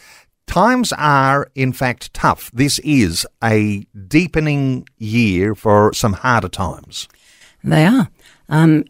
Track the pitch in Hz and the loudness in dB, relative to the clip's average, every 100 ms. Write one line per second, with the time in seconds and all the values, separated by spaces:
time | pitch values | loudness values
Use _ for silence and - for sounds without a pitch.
0 | - - _ _ - 175 214 254 214 - | -20 -20 _ _ -6 0 2 2 -2 -2
1 | 151 139 135 139 - 135 131 123 131 117 | 0 2 2 0 -2 -4 -4 -2 -4 -6
2 | - - 151 - - 117 139 - 147 143 | -12 -4 -2 -2 -6 -2 -2 -2 0 2
3 | 92 87 - _ 113 110 107 101 - 104 | 2 -2 -8 _ -2 0 0 -4 -10 -20
4 | 95 151 180 165 156 143 135 127 - _ | -2 0 0 -2 -2 -2 -2 -4 -8 _
5 | 110 117 110 90 101 104 113 104 107 - | -4 0 2 2 -2 -2 2 4 4 2
6 | 117 95 127 117 92 - 85 - - - | -2 -2 0 0 -2 -6 -8 -8 -16 -18
7 | - _ _ _ _ _ 139 156 160 262 | -18 _ _ _ _ _ 0 2 4 2
8 | 160 - _ _ - 156 160 156 | 0 -6 _ _ -4 2 4 4